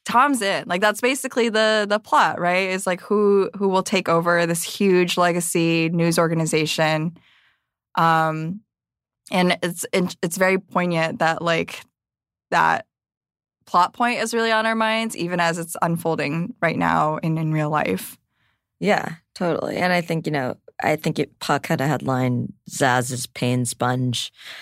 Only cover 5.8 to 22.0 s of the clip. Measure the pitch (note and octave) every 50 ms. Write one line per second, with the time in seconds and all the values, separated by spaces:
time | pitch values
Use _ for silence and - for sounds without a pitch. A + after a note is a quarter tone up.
5.8 | D#3+ E3 F3 E3+ E3 E3+ E3 E3+ E3 D#3+ E3+ E3 D#3+ D#3 E3 D#3+ D#3 D3+ - -
6.8 | D#3+ D#3 D#3+ D#3 D#3+ E3+ E3 - _ _ _ _ _ _ _ _ _ _ _ _
7.8 | _ _ - F3 E3 E3 E3 D#3+ D#3+ D#3 D#3 D#3 D#3+ E3 F#3+ A3 - _ _ _
8.8 | _ _ _ _ _ _ _ _ _ - - F#3 F3+ F3+ F3+ - - F3 E3+ -
9.8 | - - - F#3+ F3+ F3+ - - - E3+ E3 F#3 F#3 F#3 F#3+ F#3+ - - - F#3
10.8 | F3+ F3+ E3+ D#3+ D#3+ D#3+ - - E3 D#3+ E3 - E3 E3+ E3 E3 E3+ E3+ - -
11.8 | - _ _ _ _ _ _ _ _ _ _ _ _ - - E2+ E2 D#2+ E2 -
12.8 | - _ _ _ _ _ _ _ _ _ _ _ _ _ _ _ _ - - F3+
13.8 | F3 F3 - - A#3+ A#3+ A#3+ - A3+ A3+ A#3 A#3 A3+ A3+ A3+ A3 A3 A3 A3+ A3+
14.8 | A3 A3 A3 A3 A3+ A3+ - - E3+ F3 F3+ F3 E3+ E3 E3+ F3 E3 E3 - -
15.8 | - E3+ E3+ E3 - E3 D#3+ D#3 C#3+ C#3+ D3+ E3 E3+ - - - - E3 E3 -
16.8 | E3+ E3 E3 D#3+ D#3 D#3 D#3 - - D#3+ D#3+ D#3+ D#3+ D#3 D#3 D#3 D3+ D3+ D#3 D3+
17.8 | - - F#3 F#3+ - - - _ _ _ _ _ _ _ _ _ _ _ _ -
18.8 | E3+ G3+ F#3+ - - - E3 - _ _ - - F3+ E3+ D#3 - - - - E3
19.8 | F3 F3+ F3+ F3 E3+ E3+ E3+ D#3+ D3+ D#3 D3+ C#3 B2+ B2+ - _ _ - - -
20.8 | - - D#3 D3+ - E3+ D3+ D3 C#3+ - _ - - - D3 C#3 - - E3 D3
21.8 | C3+ D3+ C#3+ -